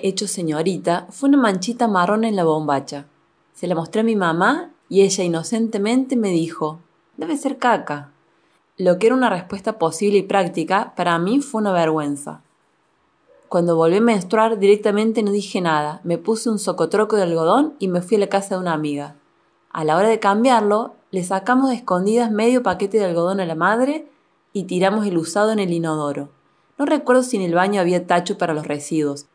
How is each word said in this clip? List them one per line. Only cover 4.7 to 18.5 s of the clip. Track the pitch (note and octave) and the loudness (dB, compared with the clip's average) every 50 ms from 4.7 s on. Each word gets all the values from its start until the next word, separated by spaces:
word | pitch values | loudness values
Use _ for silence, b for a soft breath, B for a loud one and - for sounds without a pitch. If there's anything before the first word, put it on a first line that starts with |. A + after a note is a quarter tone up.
| _ _ _ - | _ _ _ 0
y | F3 F#3+ | 4 4
ella | G3 D4 - - F#3 | 4 4 4 0 -2
inocentemente | F3 E3 E3 E3 - A#3 A3+ A3+ G#3+ - G3+ G3 G#3+ A#3+ C4 C4 B3+ C#4 | -2 -2 -4 -4 -4 -2 -2 -2 -2 -2 -2 0 0 2 0 0 0 0
me | A#3+ G#3+ G3 | 0 0 2
dijo, | F3 E3 E3 E3 - - D#3+ D3+ D#3 E3 _ _ _ _ _ _ - | 0 0 0 -2 -4 -6 -6 -6 -6 -10 _ _ _ _ _ _ -14
"Debe | - - E4+ D#4 C#4 | -10 -6 -6 -4 -4
ser | - C4 - | -4 -4 -4
caca". | - - B3 A3 - - - D3 D3 C#3+ - _ _ _ _ _ _ _ _ _ _ _ _ _ | -2 0 0 0 0 -2 -6 -8 -8 -10 -16 _ _ _ _ _ _ _ _ _ _ _ _ _
Lo | - F#3 F3+ F3 F3+ | -2 2 2 2 4
que | A3 | 4
era | A3+ B3 | 2 4
una | C4 B3+ A3+ | 4 2 0
respuesta | F#3+ F3 F3+ - G3+ F#3+ - A3 G#3+ - | 0 -2 -6 -8 -12 -8 -6 -6 -4 -2
posible | E3 E3 D#3+ - G#3 G3+ G3+ G3 | -2 -2 -2 0 0 2 2 2
y | |
práctica, | F#3 - - G3 F#3 - - E3+ D#3+ D#3+ F#3 G3+ A#3 - - | 2 2 0 0 0 0 -2 -4 -2 0 0 0 -2 -4 -4
para | - F3 F3 E3+ E3 | -4 0 0 0 0
mí | E3+ F#3+ B3 C#4+ | 0 0 0 0
fue | C#4 - - A3 | -2 -2 -4 -2
una | G#3+ G3+ | -2 0
vergüenza. | F#3 F3 E3 D#3+ D#3 D#3 D3 D3 C#3+ C#3 - D#3 D#3 D#3+ _ _ _ _ _ _ _ _ _ _ _ _ _ _ _ _ _ _ _ _ _ - | 2 2 2 2 0 0 -2 -4 -6 -6 -8 -14 -16 -16 _ _ _ _ _ _ _ _ _ _ _ _ _ _ _ _ _ _ _ _ _ -4
Cuando | - F3+ F3 E3+ E3 | -2 0 2 2 2
volví | D#3+ E3 E3 F3 | 2 4 4 4
a | G#3 | 4
menstruar, | A#3 A#3 A3 G3 F3+ F3+ A#3 A3 A3 A3+ A3+ G3 | 4 2 2 0 -2 0 2 2 2 2 2 2
directamente | G3 G3 G#3 G#3 G#3+ G#3+ G3+ G#3 G#3+ A3+ A3 A#3+ | 4 4 4 4 4 0 0 2 0 0 0 0
no | G#3+ G3+ | 0 0
dije | G3+ G#3 G3 - - G3 | 0 -2 -4 -4 -4 -2
nada. | F3+ E3 D#3 D3+ D3 D3 D#3+ - - | 0 0 0 0 0 -2 -6 -8 -4
Me | E3+ E3+ E3 | -4 -4 -2
puse | E3+ G#3 A3+ A3 - A#3 | 0 -2 -2 0 0 -2
un | G#3+ G3+ | -2 -2
socotroco | - G3 F3 F3+ E3 D#3+ F#3+ G3+ G#3+ G#3+ A3 | -2 -2 -2 0 0 0 2 0 2 2 2
de | G#3 | 0
algodón | F#3+ E3+ E3 E3 D#3+ E3 G3+ C4 D4+ D#4 - - | 2 0 0 0 2 2 4 2 2 0 -2 -6
y | G3 F#3 | -4 -2
me | F3 F3 | -2 -2
fui | F3+ - A3+ G3+ | -2 0 0 0
a | |
la | G3 G3 | 0 2
casa | - G3 G3 - | 0 -2 -2 -2